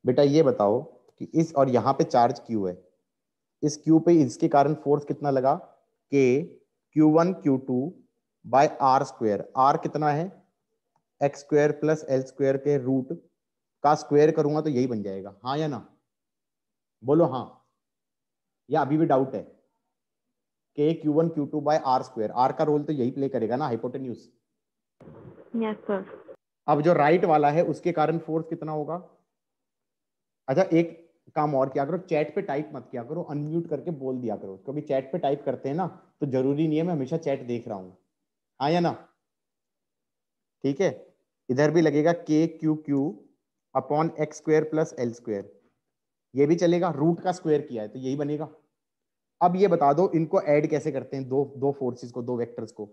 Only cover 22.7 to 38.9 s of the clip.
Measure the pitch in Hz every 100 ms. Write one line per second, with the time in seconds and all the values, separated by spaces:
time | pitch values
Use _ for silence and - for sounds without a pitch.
22.7 | 147 151 147 123 139 135 127 110 127 151
23.7 | 113 123 139 131 110 - _ _ _ _
24.7 | _ _ _ - - - - - 233 220
25.7 | 208 - 196 190 - - - _ _ -
26.7 | 147 156 160 143 180 185 151 147 151 175
27.7 | 143 175 165 151 165 165 160 165 165 160
28.7 | 151 147 175 175 _ _ _ _ _ _
29.7 | _ _ _ _ _ _ _ - 139 -
30.7 | 165 170 - _ _ _ 156 151 139 135
31.7 | 135 139 175 180 156 151 - 170 143 151
32.7 | 135 - 123 117 165 160 147 147 165 170
33.7 | 147 175 151 131 127 120 101 98 95 -
34.7 | 147 147 135 135 175 139 143 143 123 139
35.7 | 151 175 - _ _ 147 127 131 143 160
36.7 | 151 175 160 127 160 156 135 123 120 117
37.7 | 101 92 92 _ _ _ _ _ _ 139
38.7 | 175 170